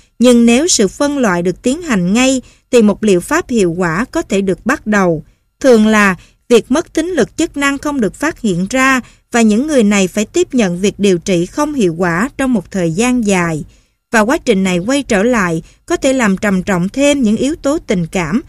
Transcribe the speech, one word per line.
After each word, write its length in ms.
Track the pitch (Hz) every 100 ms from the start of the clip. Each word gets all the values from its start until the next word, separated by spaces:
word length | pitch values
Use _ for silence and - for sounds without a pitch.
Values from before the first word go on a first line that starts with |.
| _ -
nhưng 260 | 240 240 233
nếu 220 | 240 349
sự 200 | - 196
phân 300 | - 285 285
loại 240 | 233 175
được 200 | 175 175
tiến 200 | 247 302
hành 320 | 330 208 175
ngay 280 | 220 262 262 - _ _
thì 100 | 247
một 220 | 208 190
liệu 160 | 214 180
pháp 300 | - 311 -
hiệu 220 | 240 180
quả 340 | 165 175 160 247
có 100 | 320
thể 200 | 339 196
được 240 | 196 170 226
bắt 220 | 294 214
đầu. 360 | 208 180 160 - _ _ _
Thường 280 | 277 233 214
là 280 | 220 202 175 - _ -
việc 220 | 233 -
mất 220 | 285 -
thính 140 | - 330
lực 300 | 339 190 -
chức 200 | 330 285
năng 200 | 277 277
không 240 | 302 285
được 140 | 196 -
phát 240 | 294 -
hiện 280 | 220 170 190
ra 320 | 262 262 254 - _ _
và 100 | 240
những 260 | 220 208 302
người 160 | 277
này 240 | 208 208 185
phải 180 | - 214
tiếp 280 | 349 359
nhận 260 | 254 196 175
việc 140 | 196 185
điều 200 | 202 175
trị 280 | 180 175 180
không 280 | - 302
hiệu 220 | 285 185 160
quả 320 | 185 170 262 -
trong 160 | 269
một 180 | 233 -
thời 200 | 196 170
gian 340 | 160 247 247 208
dài. 380 | 190 170 156 - _ _ _ _
Và 100 | 226
quá 160 | 208 320
trình 260 | - 190
này 160 | 190 180
quay 240 | 196 285
trở 200 | 262 208
lại 380 | 226 240 180 165 - _ -
có 100 | 349
thể 160 | 269
làm 240 | 262 214 190
trầm 260 | 208 190
trọng 260 | 180 185 185
thêm 320 | 262 285 285
những 160 | 220 220
yếu 180 | 262 330
tố 220 | 277 320
tình 280 | - 180 165
cảm 340 | 190 156 220